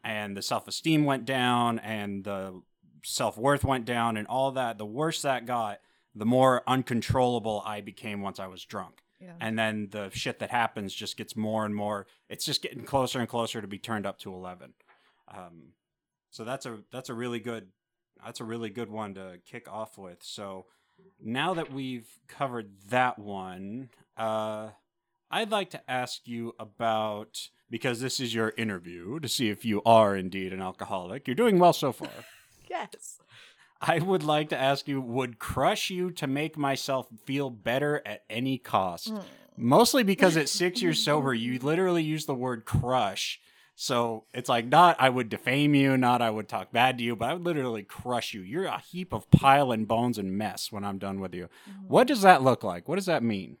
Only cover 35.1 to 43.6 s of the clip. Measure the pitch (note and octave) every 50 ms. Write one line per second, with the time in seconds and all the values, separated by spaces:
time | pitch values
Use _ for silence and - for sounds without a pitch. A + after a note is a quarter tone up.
35.1 | A#2 C3 B2+ B2 A#2 _ - - - B2+ C3+ E3+ G#3+ G#3 - - F#3+ F3+ F3+ F#3
36.1 | F3 - D#3+ C3+ C3+ C#3+ D3+ D#3+ D#3 D3+ C#3+ C#3 C3+ C3 - - C3+ C3 A#2+ -
37.1 | A2+ G#2+ _ - C3+ C#3 C#3+ C3 A#2+ G#2+ F#2+ A#2 A#2+ C3+ D3 D3 D3 - - G#2
38.1 | G#2 - _ _ G#2+ A#2 B2+ C3+ C3+ A#2+ _ - - G#2+ F#2+ F#2 E2+ - - A3
39.1 | A3 G#3 F3+ - - - - _ _ - A#2 A#2+ C#3 F#3+ A#3+ - - C#4 A#3 G3
40.1 | G3 - G3 F#3 D#3+ D#3+ D3 C3+ - - F3+ F3+ F3+ - F#3 F3 D#3 - - D3
41.1 | D3 D3+ C#3 C3+ B2 A2+ A2+ B2 B2+ B2+ C3 C#3+ D#3 F3 F#3+ F#3 F3 E3+ D#3+ D3+
42.1 | D#3 D#3 D3 - C#3 B2 B2 B2+ B2 A2+ A2 - - - - A#2+ B2+ B2+ A2 G2
43.1 | G2 - - - - - _ _ _ _